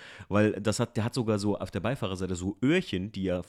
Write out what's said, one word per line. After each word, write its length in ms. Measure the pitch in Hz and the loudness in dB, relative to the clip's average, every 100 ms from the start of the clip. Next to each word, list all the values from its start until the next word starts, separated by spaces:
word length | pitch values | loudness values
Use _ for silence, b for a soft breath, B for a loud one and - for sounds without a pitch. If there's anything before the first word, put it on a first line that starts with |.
| B B B | B B B
Weil 220 | 101 107 | 4 4
das 280 | 98 104 101 | 4 0 0
hat, 180 | 120 - | 0 0
der 60 | |
hat 120 | 110 135 | -2 0
sogar 240 | 110 107 | 0 0
so 180 | 104 98 | 2 -2
auf 140 | 92 | -2
der 80 | 101 | -4
Beifahrerseite 560 | 110 139 101 95 92 90 | -2 -2 -4 -2 -4 -2
so 220 | 90 - | -4 0
Öhrchen, 480 | 127 180 - 95 98 | 2 2 2 -4 -4
die 120 | 98 | -2
ihr 180 | 95 90 | 0 0